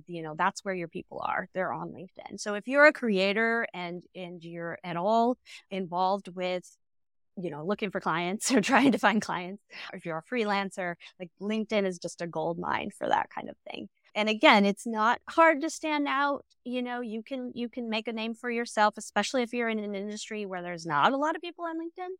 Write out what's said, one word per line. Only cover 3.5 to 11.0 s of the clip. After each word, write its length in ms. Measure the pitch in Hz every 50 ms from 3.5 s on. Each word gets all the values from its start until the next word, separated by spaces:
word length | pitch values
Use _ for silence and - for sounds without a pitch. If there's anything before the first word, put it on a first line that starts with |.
| 233 233 233 - -
and, 300 | 180 180 175 180 175 - _ -
and 260 | 185 180 175 180 175
you're 380 | 165 170 170 170 170 170 151 - -
at 120 | 175 165
all 420 | 170 180 208 226 226 233 247 254 _ _ - - - - -
involved 600 | 196 190 190 165 175 180 185 185 202 202 - 185 175
with, 440 | 185 180 180 180 180 - - - _ _ _ _ _ _ _ _ _ _ _ -
you 140 | 202 175 170
know, 160 | 147 147 151
looking 260 | 185 208 - 226 190
for 80 | - 190
clients 520 | - 185 160 170 175 175 190 220 - -
<laughs> 20 | 262
or 80 | 226
trying 320 | 185 214 269 - 269 277 214
to 40 | 240
find 220 | - 202 196 208
clients, 400 | - - 165 175 180 180 196 - _ - - - - -
or 60 | -
if 80 | 190 -
you're 120 | 170 156
a 160 | 160 - - 254
freelancer, 640 | 247 214 208 202 196 196 190 - 202 180 175 170 -